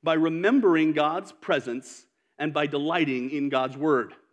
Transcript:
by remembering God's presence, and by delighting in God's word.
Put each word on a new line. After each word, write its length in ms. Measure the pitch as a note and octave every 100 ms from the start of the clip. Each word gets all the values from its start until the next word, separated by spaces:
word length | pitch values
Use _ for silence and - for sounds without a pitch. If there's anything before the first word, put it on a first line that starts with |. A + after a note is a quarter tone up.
by 100 | D#3+
remembering 800 | D#3+ D#3+ D#3+ G3 C4+ G#3 D#3+ D#3
God's 400 | D3+ D3+ F3 F#3+
presence, 720 | - - D3+ B2+ A#2+ - - _ _ _ -
and 140 | D3
by 140 | D3 D3
delighting 640 | D3 D3+ E3+ D3+ B2+ B2+
in 180 | D3 C#3
God's 260 | C3+ C3
word. 400 | C3+ D#3 C3+ G#2 - _